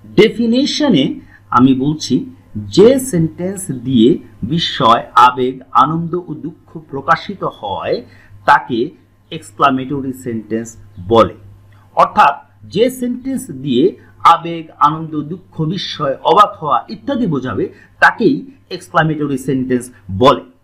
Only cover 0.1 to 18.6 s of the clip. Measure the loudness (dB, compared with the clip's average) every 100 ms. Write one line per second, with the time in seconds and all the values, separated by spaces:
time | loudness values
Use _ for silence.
0.1 | 4 4 2 0 0 0 0 2 2 2
1.1 | -4 -14 -20 _ 4 4 4 0 -4 -2
2.1 | -2 -4 -16 _ -14 -2 6 6 6 0
3.1 | -2 -2 -4 -8 -8 -10 -8 0 4 4
4.1 | 4 -4 -12 -4 -4 -4 0 2 2 2
5.1 | 4 4 4 -4 -6 -2 2 2 0 -4
6.1 | -8 -8 -12 -12 -14 _ -20 -12 -8 -2
7.1 | -2 -4 -8 -8 -8 -8 -6 -4 -4 -6
8.1 | -20 _ -6 2 2 2 -4 -4 -8 _
9.1 | _ _ -16 -16 0 0 0 -4 -6 -8
10.1 | -10 -8 -10 -6 -8 -8 -16 -20 -16 0
11.1 | 2 2 -2 -20 -20 _ -20 _ 0 0
12.1 | 4 2 2 -14 _ -8 0 0 0 -6
13.1 | -6 -6 -8 -8 -10 -2 2 0 -2 -20
14.1 | _ 0 2 -2 -10 -12 -2 0 0 -8
15.1 | -8 -8 -12 _ -6 -4 -4 -8 -6 -6
16.1 | -2 2 4 4 0 -2 -2 -4 -12 -6
17.1 | -4 -2 -2 -4 -6 -6 -8 _ _ 0
18.1 | 2 0 0 -6 -20